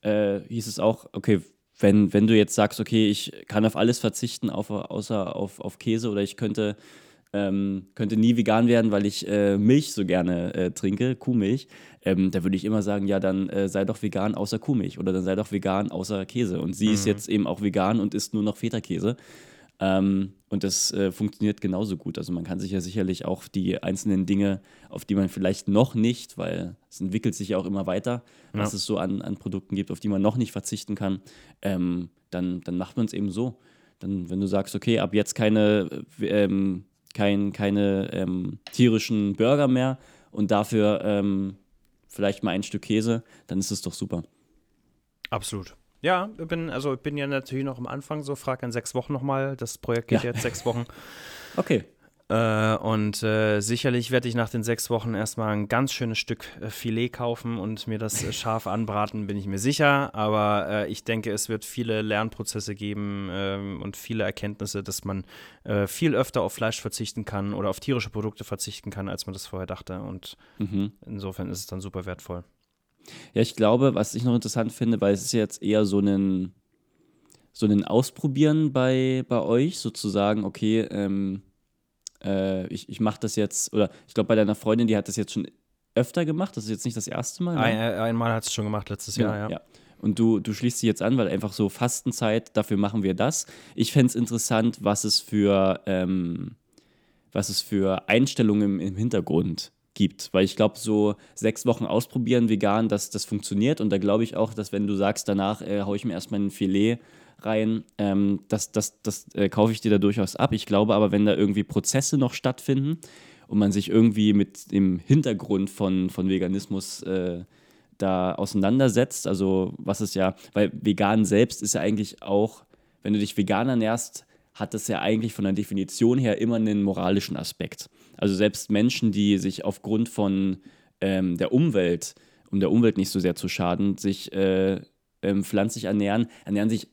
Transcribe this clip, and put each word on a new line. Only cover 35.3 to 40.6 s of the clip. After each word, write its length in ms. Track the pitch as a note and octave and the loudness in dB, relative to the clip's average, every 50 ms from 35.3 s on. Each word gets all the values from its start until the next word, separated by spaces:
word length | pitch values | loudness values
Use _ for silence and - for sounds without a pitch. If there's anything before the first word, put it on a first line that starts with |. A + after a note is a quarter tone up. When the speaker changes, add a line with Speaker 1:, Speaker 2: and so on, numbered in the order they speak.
| - | 0
Speaker 1:
keine, 720 | - A2+ G#2+ G#2+ A2 G#2+ G#2 G#2+ G#2 F#2 D#2 - C2+ - _ - - | 0 2 4 4 6 6 6 4 4 2 -2 -6 -10 -12 _ -8 -6
äh, 60 | G#2 | -4
ähm, 580 | - G2+ G#2 G#2 F#2+ G2 G2 G2 G2 F#2 F2+ - _ _ _ _ _ - | 0 2 2 2 4 2 2 2 0 -2 -4 -8 _ _ _ _ _ -4
kein, 380 | - G#2 G2+ G2+ G2+ G2+ G2+ | 0 2 2 4 2 0 -2
keine, 580 | F#2+ - G#2 G2+ G2+ G2+ G2+ G2+ G2 G2 F#2+ - | -2 -2 0 0 2 2 2 2 0 0 -2 -2
ähm, 460 | - F#2+ F#2+ F#2 F#2 F#2 F2+ G2 G#2 - _ - | -4 -4 -4 -2 -4 -4 -4 -6 -8 -10 _ -12
tierischen 600 | - - A#2+ A#2+ A2 A2 - - A2+ G#2+ G#2 G2+ F#2+ | 2 4 4 6 6 4 0 0 0 0 0 0 0
Burger 320 | - A2+ A#2 C#3 D3 C#3+ | 2 2 2 4 4 4
mehr 320 | C3 B2+ B2+ B2+ C3 C3 - - - - _ _ _ | 4 4 2 2 0 -2 -4 -10 -20 -20 _ _ _
und 200 | - G#2+ G#2 F#2+ | -4 -2 0 2
dafür, 500 | G#2+ G2+ | 4 2